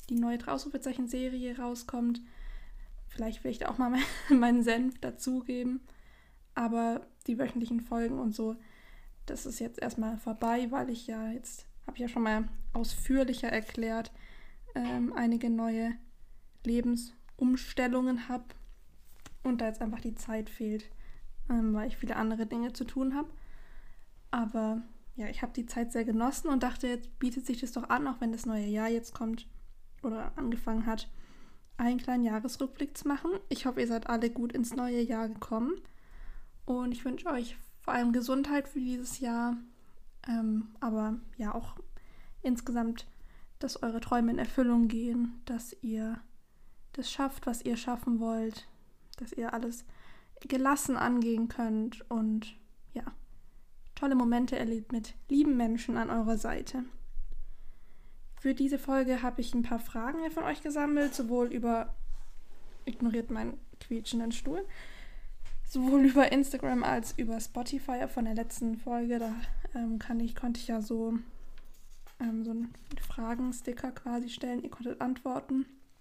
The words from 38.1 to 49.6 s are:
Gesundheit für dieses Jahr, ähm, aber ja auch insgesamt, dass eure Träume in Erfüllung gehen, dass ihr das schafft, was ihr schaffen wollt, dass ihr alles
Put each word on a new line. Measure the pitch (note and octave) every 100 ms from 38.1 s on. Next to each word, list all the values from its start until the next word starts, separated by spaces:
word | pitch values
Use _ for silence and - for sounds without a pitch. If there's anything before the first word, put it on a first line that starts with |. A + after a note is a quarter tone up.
Gesundheit | A#3+ A#3+ C4 C#4+ D4 C#4
für | C#4
dieses | B3 B3 B3 -
Jahr, | A#3+ A#3 A#3+ A#3+ A#3+ - - - - - -
ähm, | A#3 A3 G#3+ A3 -
aber | A#3+ A3 G#3+ A#3 - -
ja | G#3+
auch | A3+ - - - - - - - -
insgesamt, | D#4 A#3+ - A#3 A3+ A#3 - - - - - -
dass | C4+ -
eure | A#3 A3+
Träume | - A#3+ A#3
in | A#3+
Erfüllung | A3+ - B3 A#3+ A3+
gehen, | A3 A#3+ A#3+ A#3+ A#3+ -
dass | A#3 A#3 -
ihr | A3+ A3 A3 A#3 - - - - - - -
das | - B3
schafft, | - C4+ - -
was | A#3
ihr | B3 A#3
schaffen | B3 A#3+ B3 A3+
wollt, | A3+ A3+ A3 G#3+ - - - - - -
dass | A#3+
ihr | - A#3
alles | A#3